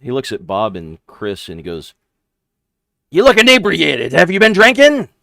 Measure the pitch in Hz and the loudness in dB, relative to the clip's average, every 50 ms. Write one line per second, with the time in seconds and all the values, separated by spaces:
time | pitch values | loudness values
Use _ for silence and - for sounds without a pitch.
0 | _ 127 123 135 131 - 110 101 98 80 98 98 107 110 95 92 85 80 78 80 | _ -8 -8 -8 -6 -8 -10 -12 -10 -8 -6 -4 -4 -4 -6 -8 -14 -14 -16 -20
1 | _ _ - _ - 104 101 92 - - 92 82 82 90 87 82 78 - _ _ | _ _ -20 _ -10 -10 -10 -10 -12 -16 -16 -14 -12 -12 -12 -12 -14 -16 _ _
2 | _ _ _ _ _ _ _ _ _ _ _ _ _ _ _ _ _ _ _ _ | _ _ _ _ _ _ _ _ _ _ _ _ _ _ _ _ _ _ _ _
3 | _ _ - 160 220 277 240 196 220 247 254 254 190 208 190 170 160 151 143 123 | _ _ -2 2 4 4 4 4 4 4 4 2 2 -2 -2 -2 -2 -2 -2 -4
4 | 117 120 127 160 175 170 185 196 208 220 220 185 214 233 254 262 277 294 294 277 | -6 -4 0 0 0 2 2 2 2 2 4 4 4 2 4 4 4 4 4 2
5 | 208 - _ _ | -6 -8 _ _